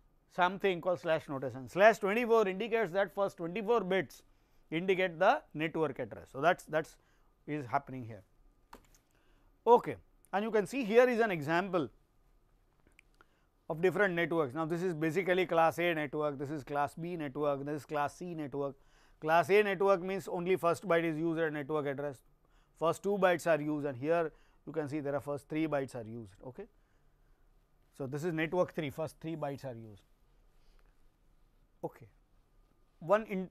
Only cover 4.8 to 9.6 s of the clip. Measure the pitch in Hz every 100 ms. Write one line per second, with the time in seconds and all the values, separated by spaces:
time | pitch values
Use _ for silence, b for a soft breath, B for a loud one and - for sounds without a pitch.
4.8 | 185 185 185 160 190 285 - 151 160 165
5.8 | 151 131 120 - - 131 151 180 - 151
6.8 | 160 - _ _ _ _ - 151 127 131
7.8 | - 131 117 107 - _ _ _ _ -
8.8 | _ _ _ _ _ _ _ _